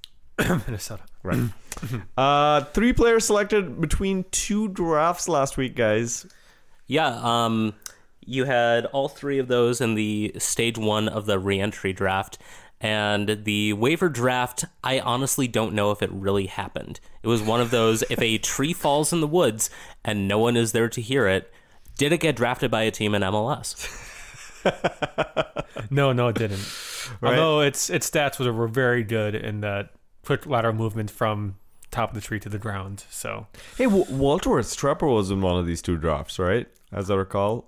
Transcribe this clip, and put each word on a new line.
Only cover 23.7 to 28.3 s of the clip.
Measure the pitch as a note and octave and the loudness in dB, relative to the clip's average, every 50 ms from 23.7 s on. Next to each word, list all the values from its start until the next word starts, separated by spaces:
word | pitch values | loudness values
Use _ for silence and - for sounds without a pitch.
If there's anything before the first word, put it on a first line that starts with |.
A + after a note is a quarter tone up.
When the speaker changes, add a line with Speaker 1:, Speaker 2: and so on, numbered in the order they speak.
| - - - - - - - - - - - - - - - - - - - | -10 -10 -10 -12 -12 -12 -16 -16 -16 -18 -18 -18 -18 -18 -18 -18 -8 -2 0
Speaker 3:
<laughs> | F#3+ - - - - - - D3+ - - - D#3 - - - D3+ - - - - - - - A2 G#2 | 0 0 0 -2 -4 -4 -4 -6 -6 -2 -4 -4 -4 -2 -4 -4 -4 -4 -10 -10 -8 -8 -10 -6 -2
Speaker 1:
No, | C3+ C#3+ C#3 C3+ B2+ | 0 2 4 4 4
no, | B2 A#2+ A#2+ | 4 2 2
it | G#2 | 2
didn't. | - A2+ G#2 G2+ G2 G2+ - - - - - - - - - A#2 - | 0 -2 -2 -4 -6 -8 -8 -10 -12 -12 -12 -10 -10 -10 -12 -8 -4
Speaker 2:
Right. | A#2 A#2+ B2 C#3+ | 0 2 2 4
Speaker 1:
Although | D#3+ D#3+ D3+ D3+ | 4 4 4 4
its, | D3 C#3+ C#3 - - - | 2 2 0 0 -4 -2
its | F3 D#3 - - | -2 -2 -2 0
stats | - D#3 C#3+ C#3 | 0 0 0 0